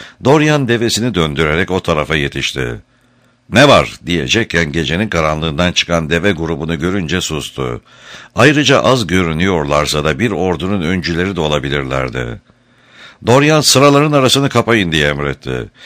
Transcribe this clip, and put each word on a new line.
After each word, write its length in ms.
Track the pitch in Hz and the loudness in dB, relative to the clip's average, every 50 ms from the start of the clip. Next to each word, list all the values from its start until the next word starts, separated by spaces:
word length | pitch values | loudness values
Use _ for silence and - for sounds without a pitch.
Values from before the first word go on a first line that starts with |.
| - - - - - | -20 -20 -12 -4 0
Dorian 440 | 117 147 156 151 151 151 147 135 113 | 2 4 4 4 2 2 0 0 0
devesini 480 | 117 110 120 113 - 104 113 127 101 | 0 0 0 0 -2 -2 -2 -2 0
döndürerek 560 | 90 82 78 71 69 80 76 76 85 95 90 | 0 0 0 0 0 0 0 0 0 -2 -2
o 80 | 90 95 | -2 -4
tarafa 360 | - - 82 76 73 71 78 | -2 0 -2 0 0 -2 -2
yetişti. 640 | 76 71 69 - 69 67 - - 67 62 60 60 53 - _ _ _ _ _ _ _ _ _ _ _ _ - | -2 -2 -2 -4 -6 -6 -6 -4 -6 -6 -6 -6 -10 -14 _ _ _ _ _ _ _ _ _ _ _ _ -2
"Ne 180 | - 113 143 143 | 2 4 6 6
var?" 260 | 120 85 67 - - - - | 6 4 2 0 -6 -10 -6
diyecekken 680 | - 87 82 69 64 - 113 110 - - 82 85 73 | -4 -2 -2 -2 -2 -2 -2 -2 0 0 -2 0 0
gecenin 380 | 69 82 78 67 80 87 107 107 | -2 -4 -4 -2 -2 -4 -4 -2
karanlığından 640 | - 85 80 78 78 78 78 82 73 78 87 90 | -2 0 0 0 0 -2 -4 -4 -2 -2 -2 -2
çıkan 380 | 85 - - - 87 85 82 71 | 0 -2 -4 -2 -2 -2 -2 0
deve 220 | 80 85 82 104 | 0 0 0 0
grubunu 480 | 95 76 82 78 85 71 78 80 85 71 | -2 -2 -2 -4 -4 -4 -4 -6 -4 -4
görünce 420 | 78 90 95 101 87 73 87 90 | -4 -4 -4 -4 -4 -4 -4 -4
sustu. 600 | 82 - 78 73 - - - - 65 62 60 57 - _ - - - - - - - - - | -4 -4 -6 -8 -8 -10 -8 -8 -8 -6 -8 -10 -14 _ -20 -20 -20 -20 -20 -20 -20 -8 0
Ayrıca 460 | 101 117 147 147 151 139 131 139 117 | 2 4 4 4 4 2 2 2 4
az 260 | - - 131 123 107 82 | 4 4 2 2 0 0
görünüyorlarsa 960 | 90 92 92 82 80 78 90 98 95 80 76 71 73 76 78 73 - 76 73 | 0 0 0 0 0 0 0 0 0 0 0 0 0 0 0 0 -2 -2 0
da 140 | 78 76 67 | 0 0 0
bir 120 | 110 120 | -2 -2
ordunun 500 | 98 76 92 95 87 71 85 92 104 98 | -2 0 0 -2 -2 -2 -2 -4 -2 -2
öncüleri 540 | 80 78 95 92 80 85 82 82 90 98 98 | -2 -2 -2 -2 -2 -2 -2 -2 -2 -2 -2
de 60 | 82 | -2
olabilirlerdi. 1000 | 78 76 76 73 65 69 71 73 69 65 65 65 65 64 60 64 60 58 58 - _ _ _ _ _ _ _ _ _ _ _ - - - - - - - | 0 0 0 -2 -2 -2 -4 -4 -4 -4 -4 -4 -4 -4 -6 -6 -8 -8 -10 -12 _ _ _ _ _ _ _ _ _ _ _ -20 -20 -20 -20 -6 0 2
Dorian 340 | 120 139 143 151 156 156 | 4 4 6 4 4 4
"Sıraların 500 | 135 - - 131 139 143 143 143 147 156 | 4 2 4 4 6 6 6 4 4 2
arasını 380 | 147 139 131 123 - 135 139 131 | 2 2 2 2 2 2 0 0
kapayın." 420 | - 120 113 110 117 110 95 85 | 0 0 2 2 2 2 2 0
diye 160 | 80 78 73 73 | 0 0 2 0
emretti. 600 | 73 71 71 73 - - - 65 64 62 57 50 _ - - | 0 -2 -2 -4 -4 -6 -8 -8 -8 -8 -8 -10 _ -20 -20